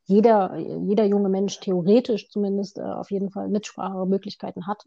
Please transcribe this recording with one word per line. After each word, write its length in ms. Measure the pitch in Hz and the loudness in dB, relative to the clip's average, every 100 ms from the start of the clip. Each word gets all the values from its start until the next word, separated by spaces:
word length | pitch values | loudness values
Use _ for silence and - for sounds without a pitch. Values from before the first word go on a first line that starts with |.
| - | 2
jeder, 500 | 202 233 214 185 160 | 6 6 6 2 -4
jeder 480 | - 165 180 214 | -8 -6 0 2
junge 240 | 202 202 196 | 2 2 2
Mensch 320 | 190 196 - | 0 -2 -4
theoretisch 680 | - 180 170 233 247 202 - | -2 0 4 4 4 -4 -4
zumindest, 480 | 214 196 202 202 - | -4 -2 -2 -4 -8
äh, 40 | |
auf 280 | - - - | -10 -8 -6
jeden 200 | 196 190 | -4 -4
Fall 180 | 196 190 | -6 -4
Mitsprachemöglichkeiten 1160 | 202 - - 190 190 185 196 202 - 190 185 180 | -4 -4 -10 -8 -4 -2 -2 -4 -12 -12 -10 -10
hat, 200 | 208 | -10